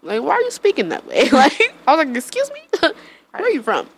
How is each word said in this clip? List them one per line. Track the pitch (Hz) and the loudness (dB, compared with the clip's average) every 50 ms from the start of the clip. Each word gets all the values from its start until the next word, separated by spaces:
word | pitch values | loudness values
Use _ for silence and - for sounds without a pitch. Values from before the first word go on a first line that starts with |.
Like, | _ 160 - 220 | _ -6 -6 -4
why | 240 285 - | -2 -2 0
are | 494 | 0
you | 494 494 | 0 -2
speaking | 480 - _ 403 403 - 214 - | -4 -2 _ 0 0 0 -2 -4
that | - - - | -4 -8 -10
way? | - - - 196 240 | -6 0 2 2 4
<laughs> | |
Like, | - 262 262 285 - - 440 480 - - - | 6 6 6 4 4 2 -2 -2 -2 -6 0
I | - 277 | 2 2
was | 320 320 | 2 2
like, | 269 247 | 0 -2
Excuse | 240 254 - - 494 554 554 | -6 -8 -6 -4 -4 -4 -4
me? | 571 587 622 _ | -6 -14 -12 _
<laughs> | - 403 - 311 - - - - - _ _ _ | -4 -2 -2 -2 -2 -4 -18 -20 -20 _ _ _
Where | _ - 392 | _ -6 -2
are | 494 | -2
you | 440 285 214 | -2 -2 -2
from? | 226 214 160 - - _ | -2 -2 -2 -4 -8 _